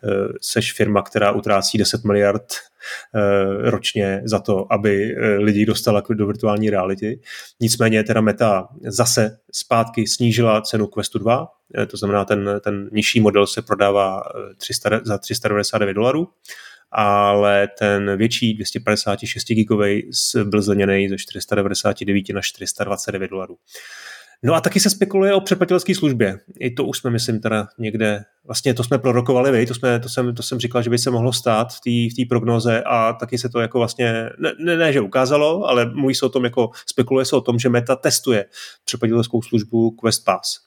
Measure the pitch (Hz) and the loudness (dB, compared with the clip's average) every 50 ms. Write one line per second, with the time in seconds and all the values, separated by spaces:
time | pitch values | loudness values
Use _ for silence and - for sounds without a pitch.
0 | - 107 98 98 98 107 - - - - - 117 110 - - - 107 101 104 98 | -2 -2 -2 0 -2 -4 -6 -8 -8 -2 -2 -2 -2 -2 0 -2 0 2 2 0
1 | 98 - - 107 104 101 104 104 - 107 104 98 95 - - 110 98 - - 117 | 0 0 -2 2 2 2 2 0 0 2 2 2 2 0 0 0 0 0 0 -2
2 | - 104 101 101 101 101 101 113 - _ - - - _ _ _ - - - - | 0 0 2 4 4 2 2 0 -4 _ -12 -12 -12 _ _ _ -16 -14 -14 -14
3 | - _ - 110 101 101 101 98 98 98 98 101 117 123 117 - - - - 110 | -16 _ -2 0 2 2 2 2 2 0 -2 0 0 0 0 0 -4 -4 -2 -2
4 | 101 98 98 98 - 113 107 98 - - 104 95 98 - 117 104 104 107 101 98 | -2 0 -2 -4 -4 -2 -2 -2 0 0 0 0 0 0 -2 0 2 2 2 2
5 | 101 110 - - 117 110 104 101 104 107 104 101 107 110 104 - - 123 107 101 | 0 -2 -2 -2 0 0 2 2 2 2 4 4 2 2 0 0 0 2 2 2
6 | 98 - 117 107 104 101 104 107 - 107 104 104 107 107 101 95 92 95 98 98 | 2 0 -2 0 0 -2 -2 -2 0 0 0 2 0 0 0 0 0 -2 -4 -4
7 | 107 107 123 120 _ - - - - - _ _ 117 113 - - 117 113 110 110 | -4 -6 -6 -8 _ -18 -16 -16 -18 -20 _ _ 0 0 2 2 2 4 4 2
8 | 107 107 110 110 110 107 101 - 120 110 101 95 95 - - - - 113 101 107 | 2 2 2 2 2 2 2 2 2 2 2 2 0 -6 -16 -12 -10 -8 -2 0
9 | 117 120 - 120 110 110 110 _ _ _ - - - _ 120 117 113 113 - - | 0 2 2 2 0 0 -2 _ _ _ -12 -12 -4 _ 0 0 0 0 -2 -2
10 | 110 104 - - 123 117 107 117 117 113 107 110 107 - - 110 104 101 - 107 | -2 -2 0 0 2 2 2 4 4 4 2 2 0 -2 -2 -2 -2 -2 -4 -6
11 | 101 - - 110 98 110 117 135 160 - _ _ _ _ - - 110 104 - - | -8 -4 -6 -2 0 0 0 0 -2 -8 _ _ _ _ -6 -6 -6 -6 -6 -6
12 | 104 101 101 104 101 - 107 104 98 101 101 104 - 104 101 101 101 101 104 107 | -4 0 0 0 0 0 -2 -2 0 -2 -4 -2 -4 -4 -6 -4 -8 -4 -2 0
13 | 107 - - 120 107 104 98 104 101 - - - 113 - 104 98 101 101 98 101 | 0 2 4 4 4 6 6 4 2 2 0 -8 -4 -4 0 2 2 2 4 2
14 | 98 95 95 98 - - - 107 104 98 98 _ - - - - - 104 104 110 | 2 0 -2 -6 -10 -10 -12 -12 -12 -14 -14 _ -10 -8 -8 -4 0 0 0 0
15 | - 110 104 98 - - 113 - - 107 104 104 101 - - 110 104 98 95 104 | 0 -2 -4 -4 -4 -6 -8 -4 -2 0 0 0 0 0 0 0 0 0 0 0
16 | 110 123 135 156 175 180 _ _ _ - - - - - - _ _ _ - 110 | 0 2 2 0 -2 -4 _ _ _ -20 -20 -20 -20 -20 -20 _ _ _ -2 0
17 | 107 101 101 101 101 101 101 101 101 101 101 101 101 101 - - 113 104 101 98 | 2 4 4 4 4 4 4 4 4 4 4 4 2 0 -2 -2 0 0 0 0
18 | 101 101 98 98 110 117 120 - 123 113 110 107 107 - - - - - 107 104 | 0 -2 0 0 0 0 0 0 0 -2 -2 -2 -6 -8 -8 -4 -2 0 0 0
19 | - 107 101 98 - - - 117 - - 117 110 107 - 117 104 104 101 101 104 | 0 -2 -4 -4 -4 -8 -8 -8 -4 -2 2 2 2 2 2 2 2 2 0 -2
20 | - - - - - - - 123 104 101 98 104 98 104 101 101 98 98 98 98 | -4 -4 -6 -4 -4 0 0 0 0 2 0 0 2 2 2 2 2 2 2 2
21 | 98 98 98 95 - - - 98 - - 104 101 98 101 98 - - 101 98 - | 2 0 -4 -8 -10 -12 -12 -14 -6 -2 -2 0 0 0 -2 -2 -2 -2 -2 -2
22 | - 101 98 101 95 - 98 101 90 - - - 98 - - - - 101 98 - | -2 0 0 0 -2 -2 -6 -6 -6 -6 -8 -8 -10 -10 -6 -6 -4 -4 -4 -6
23 | - - 101 95 95 90 98 95 92 92 90 _ _ _ - - - - - - | -6 -8 -6 -6 -6 -6 -8 -10 -10 -12 -14 _ _ _ -20 -20 -20 -18 -20 -20
24 | - - - - - _ _ _ - 127 165 160 - 175 - 202 - 208 196 - | -18 -20 -20 -20 -20 _ _ _ 0 2 2 2 2 2 0 2 2 2 2 0
25 | 202 190 190 196 196 196 202 196 196 - 190 185 180 175 180 180 180 - 185 - | -2 0 2 2 2 4 2 2 2 0 0 0 2 2 2 0 2 0 -2 0
26 | 165 147 131 113 117 95 95 95 _ _ - - - 127 120 131 135 - 131 - | 0 0 2 2 0 0 0 -6 _ _ -16 -8 -8 -6 -4 -4 -4 -4 -4 -4
27 | - 131 117 117 117 - 113 107 - 117 110 107 101 101 _ - 113 107 104 107 | -4 -2 -2 -2 -2 -2 -4 -2 -2 -2 -2 -2 -4 -6 _ -8 -8 -6 -4 -2
28 | 110 107 104 101 104 _ _ _ _ - 120 - - 135 123 120 120 120 139 131 | 0 0 -2 -2 -8 _ _ _ _ -8 -8 -2 0 0 0 0 0 -2 -2 0
29 | 127 131 117 123 123 127 131 123 127 139 131 113 123 123 123 120 - 127 120 117 | 0 2 2 2 2 2 2 4 4 4 4 2 2 0 -2 -2 0 0 0 0
30 | 117 123 - - 123 123 120 117 117 - 135 123 123 120 120 120 110 117 120 120 | -2 -4 -4 -4 -2 -2 -4 -6 -8 -6 -6 -4 -4 -2 -2 -2 0 0 0 0
31 | - 139 123 117 117 127 120 - - 123 113 107 120 120 - - - 127 120 120 | 0 0 0 0 0 0 0 0 0 0 0 0 0 -4 -6 -8 -4 0 0 0
32 | 117 117 117 - 123 120 123 117 113 117 117 113 113 120 113 113 120 - 120 117 | 0 0 -2 -4 -2 0 0 0 2 2 0 2 2 2 0 0 0 0 0 2
33 | 113 113 117 117 120 113 - 120 - 123 120 120 113 113 - 127 117 113 - - | 2 0 0 -4 -8 -6 -6 -4 -4 -2 -2 -2 -2 0 0 0 0 0 0 0
34 | 123 113 113 113 113 - - - 147 156 - - 160 170 170 165 165 156 135 139 | 0 0 0 -2 -4 -6 -8 -4 -4 -4 -4 -2 -2 -2 0 2 2 2 2 2
35 | 110 95 - 131 131 127 147 147 147 151 160 190 202 - 127 123 117 120 120 143 | 0 0 0 0 2 2 2 2 4 2 2 0 0 2 2 2 2 0 0 -2
36 | 139 135 131 - - 127 - 135 123 120 120 131 117 110 - - - - - - | 0 0 0 0 -2 0 0 0 -2 0 0 0 0 0 -2 -10 -14 -6 0 0
37 | 123 120 135 131 131 - - 131 117 - 120 117 123 131 120 120 117 120 135 131 | 0 2 2 0 2 2 0 0 0 2 -2 0 2 2 2 2 2 2 -2 0
38 | - 156 - - - 135 120 104 98 _ _ - - - - _ _ - - 120 | 0 0 0 0 0 2 0 0 0 _ _ -20 -20 -20 -20 _ _ -10 -6 -2
39 | - 110 113 120 117 117 - 117 113 - - 113 104 107 117 113 113 113 113 - | 0 2 2 2 0 2 0 -2 -2 0 -2 -2 -2 0 0 2 2 2 0 0
40 | - 113 107 - - - 95 90 - - - - _ | -2 -2 -2 0 0 0 0 0 -2 -8 -10 -10 _